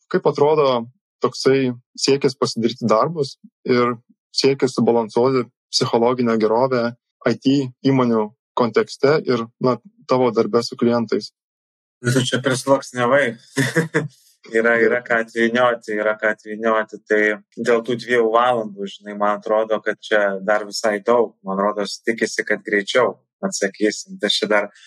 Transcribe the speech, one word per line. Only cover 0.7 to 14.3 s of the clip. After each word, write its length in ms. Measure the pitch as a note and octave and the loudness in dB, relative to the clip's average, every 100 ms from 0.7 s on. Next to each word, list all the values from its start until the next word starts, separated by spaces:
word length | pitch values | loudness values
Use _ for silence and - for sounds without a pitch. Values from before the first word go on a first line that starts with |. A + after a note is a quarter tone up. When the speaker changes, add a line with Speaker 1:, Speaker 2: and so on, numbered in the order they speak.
| A#2+ A#2+ _ _ _ | 0 -4 _ _ _
Speaker 1:
toksai 500 | A#2+ - C3 C3+ B2+ B2 _ | -4 0 0 2 0 -4 _
siekis 440 | - - C#3 C#3+ | -4 0 2 0
pasidaryti 520 | - B2 A2+ A2+ A#2 A2 | -2 -4 -2 -4 0 2
darbus 500 | A2 D3 E3+ C3+ - _ _ | 2 2 -2 -8 -10 _ _
ir 340 | - B2 B2 A#2 _ _ _ | -2 0 0 -2 _ _ _
siekis 420 | - C3+ C#3 B2+ | 0 0 2 0
subalansuoti 680 | - A#2 A#2 G#2+ A#2+ C3 C3 A2 _ | 0 2 2 0 2 2 0 -4 _
psichologinę 720 | _ - - A#2 A#2 B2+ A#2+ A2+ | _ -4 0 2 2 2 0 2
gerovę 460 | G#2+ A2+ C3 B2 A#2 B2 _ _ | 2 2 2 0 -2 -6 _ _
I 120 | B2 | -4
T 220 | A2 C3+ C#3 B2+ - | 0 2 0 0 -2
įmonių 480 | C3+ C3+ A#2+ A2+ G#2+ - _ | 2 2 4 2 -2 -8 _
kontekste 680 | - A#2 A#2 G#2+ - C3+ D#3 | -2 0 0 -2 0 2 2
ir, 240 | - A#2+ A#2 | 0 -2 -4
na, 220 | - B2+ A#2+ - _ | -2 0 0 -6 _
tavo 300 | - B2+ B2 | -2 0 2
darbe 320 | A#2 G#2 A#2+ | 2 0 0
su 120 | - | -2
klientais? 580 | B2+ A#2 A#2+ G#2+ G#2+ - _ _ _ _ _ _ _ | 0 0 2 0 -4 -6 _ _ _ _ _ _ _
Speaker 2:
Nu, 80 | B2 | -2
tai 120 | B2+ | 0
čia 160 | C3 - | 0 -2
prisluoksniavai. 840 | C3+ B2+ C#3 C3+ - B2 A#2+ C#3 B2 | -2 -2 0 0 -2 -4 0 0 0
<laughs> 840 | A2+ - C3+ B2+ D#3+ D#3+ D3+ D3+ _ _ | -6 -8 -4 -2 -2 -2 -4 -6 _ _